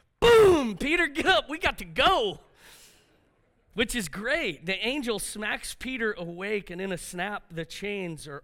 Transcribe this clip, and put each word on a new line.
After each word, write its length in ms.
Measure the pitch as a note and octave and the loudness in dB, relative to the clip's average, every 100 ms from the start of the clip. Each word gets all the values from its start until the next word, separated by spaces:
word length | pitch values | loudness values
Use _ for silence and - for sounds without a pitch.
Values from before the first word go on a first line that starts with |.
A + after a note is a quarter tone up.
| _ - | _ 4
"Boom, 560 | A#4+ A4+ G4+ D#4+ A#3+ F#3 | 8 10 10 8 2 -2
Peter, 300 | C4+ F4 D#4+ | 0 2 0
get 180 | D4 F4 | 0 2
up, 240 | F4 - | 2 2
we 80 | D#4 | -2
got 200 | D#4+ A#3 | -2 -2
to 60 | F3+ | -8
go." 540 | D#3 D#4+ F4 G#3 C#3+ _ _ - - - _ _ _ _ _ _ _ _ | 2 4 4 0 -6 _ _ -20 -20 -20 _ _ _ _ _ _ _ _
Which 220 | F#3 B3 A#3+ | -4 -2 -2
is 140 | D#3+ | -6
great. 560 | F3+ A3+ D#4+ A#3+ C#3+ E3 | -8 -4 -4 -4 -8 -6
The 200 | F#3 A3 | -4 -4
angel 320 | D4 A#3 G3+ | -4 -4 -6
smacks 580 | - G#3 G#3+ C4+ - - | -6 -8 -8 -8 -10 -12
Peter 360 | B3+ B3+ A3 | -10 -4 -4
awake, 580 | F3+ E3+ E3+ G3 G#3+ F3+ | -4 -10 -8 -6 -6 -6
and 120 | F3 | -8
in 100 | G3 | -6
a 60 | F3 | -6
snap, 480 | - F3 G3 G3+ - | -8 -8 -6 -8 -10
the 140 | E3 | -10
chains 640 | E3 - G3+ G3+ F3+ D3+ D3+ | -10 -10 -8 -6 -8 -10 -12
are 160 | C#3 | -16